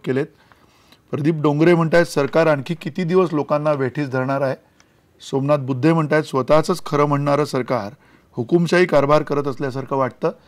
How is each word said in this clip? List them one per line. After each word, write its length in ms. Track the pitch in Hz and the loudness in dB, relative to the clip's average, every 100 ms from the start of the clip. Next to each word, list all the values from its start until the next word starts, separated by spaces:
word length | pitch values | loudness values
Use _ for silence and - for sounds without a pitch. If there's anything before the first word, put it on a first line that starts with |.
केलेत." 220 | - 131 156 _ _ _ _ _ _ _ _ | -2 -4 -4 _ _ _ _ _ _ _ _
प्रदीप 240 | - 147 156 | -4 -2 0
डोंगरे 320 | 147 147 165 | 0 4 4
म्हणतायत, 300 | 170 160 170 | 4 4 2
"सरकार 420 | 165 151 139 160 160 | 2 0 0 2 2
आणखी 280 | 143 127 | 0 -4
किती 300 | 165 156 185 | -8 -8 -6
दिवस 240 | 165 185 170 | 0 2 2
लोकांना 400 | 147 - 147 151 | -2 -2 -2 0
वेठीस 380 | 143 127 143 139 | -2 -2 -4 -4
धरणार 300 | 131 131 139 | -4 -2 -2
आहे?" 160 | 135 135 _ _ _ _ _ _ | -2 -4 _ _ _ _ _ _
सोमनाथ 380 | - 135 143 147 | -6 -4 0 0
बुद्धे 340 | 127 131 156 | -2 0 2
म्हणतायत, 300 | 165 147 151 | 2 2 0
"स्वतःचंच 600 | 151 135 123 156 156 175 | 0 -2 2 2 2 -4
खरं 200 | - 147 | -2 0
म्हणणारं 400 | 147 143 143 143 | 0 0 0 0
सरकार 480 | 147 131 120 123 101 139 _ _ _ | 0 -4 -2 -4 -4 -14 _ _ _
हुकुमशाही 540 | - 113 170 170 180 180 | -10 0 0 2 2 4
कारभार 360 | 147 139 151 | 2 4 2
करत 260 | 151 143 139 | 2 -2 -4
असल्यासारखं 480 | 131 139 131 123 135 | -4 -6 -6 -4 -2
वाटतं." 340 | 127 - 160 - | -2 -4 -6 -6